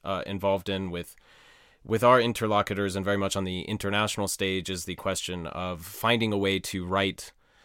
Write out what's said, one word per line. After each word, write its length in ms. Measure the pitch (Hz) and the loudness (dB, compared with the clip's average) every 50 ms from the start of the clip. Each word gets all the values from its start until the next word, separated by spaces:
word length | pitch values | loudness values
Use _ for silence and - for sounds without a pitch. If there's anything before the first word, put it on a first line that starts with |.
| - | -6
uh, 200 | - 98 90 - | -4 -4 -4 -4
involved 440 | - 98 95 98 98 98 98 90 - | -4 -4 -2 0 2 2 2 0 -2
in 220 | 98 95 95 90 | -2 -2 -2 -4
with, 240 | 87 87 85 - - - - - - - - - - - - - _ _ - | -4 -6 -8 -8 -12 -20 -20 -20 -20 -20 -20 -20 -20 -20 -20 -20 _ _ -6
with 200 | - 110 107 120 | -2 0 6 8
our 160 | 120 127 127 | 8 8 8
interlocutors 720 | 117 120 113 - 113 107 104 104 101 - 104 98 101 98 90 | 8 4 2 0 0 2 2 2 2 2 0 -2 -2 -2 -2
and 80 | 98 92 | -2 -2
very 140 | 98 101 101 | 0 0 0
much 180 | 98 98 - | 0 0 -2
on 80 | 98 95 | -2 -2
the 180 | 92 92 90 - | -2 -4 -4 -4
international 640 | - 107 104 - 101 101 104 107 104 - - 101 95 | -4 -4 -4 -2 0 0 2 2 0 0 -2 -2 -2
stage 420 | - - 101 95 95 95 87 - | -2 0 0 0 0 0 -2 -4
is 160 | 95 87 - | -6 -6 -6
the 100 | - 90 | -8 -8
question 520 | - - 98 95 - - - 92 87 82 - | -4 -2 -2 -2 -2 -2 -4 -6 -6 -8 -8
of 340 | - - 90 92 90 80 | -8 -6 -6 -6 -6 -8
finding 500 | 85 92 - - - 113 120 113 113 110 | -10 -12 -8 -2 2 2 2 4 2 2
a 60 | 104 101 | 0 2
way 220 | 98 98 98 95 | 2 2 2 0
to 260 | - - - 95 90 | -2 -4 -6 -6 -4
right, 460 | 87 95 98 98 95 87 - - - - _ _ _ _ _ _ | 0 2 2 2 2 0 -4 -10 -18 -18 _ _ _ _ _ _